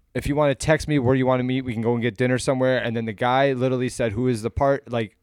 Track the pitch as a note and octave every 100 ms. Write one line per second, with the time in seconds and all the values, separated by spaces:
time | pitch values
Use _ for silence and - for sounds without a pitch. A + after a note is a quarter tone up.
0 | _ B2+ C#3 C#3+ D3 B2+ - C#3+ - D3
1 | A#2+ C3 C3 B2+ B2+ C3 B2+ A2+ A2+ A#2+
2 | A#2 G2 B2 B2+ - C3 C3 B2+ A2+ A#2
3 | A2+ G2 B2 C3 C#3+ B2+ B2+ B2+ B2 -
4 | A#2+ G#2+ B2+ A#2 A2 - C#3 C#3 - A#2
5 | G#2+ _